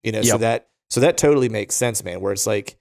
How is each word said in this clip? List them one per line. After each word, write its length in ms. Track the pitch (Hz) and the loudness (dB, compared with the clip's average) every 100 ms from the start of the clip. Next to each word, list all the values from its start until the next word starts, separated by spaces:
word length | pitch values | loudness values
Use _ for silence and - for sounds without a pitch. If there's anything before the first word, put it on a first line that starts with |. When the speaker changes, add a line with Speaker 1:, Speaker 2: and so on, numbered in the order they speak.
Speaker 1:
You 80 | 110 | -4
know, 120 | 110 | 0
so 100 | 120 | 2
Speaker 2:
Yep. 80 | 104 | 2
Speaker 1:
that, 280 | 113 117 _ _ _ | 0 -2 _ _ _
so 100 | - | 2
that 160 | 143 - | 2 4
totally 320 | - 143 127 | 4 4 2
makes 280 | 110 - - | -2 -6 -2
sense, 260 | 123 107 | -2 -2
man, 180 | 92 90 | -8 -6
where 120 | 98 | -4
it's 160 | 101 - | -2 -2
like 280 | 104 101 - | -2 -4 -18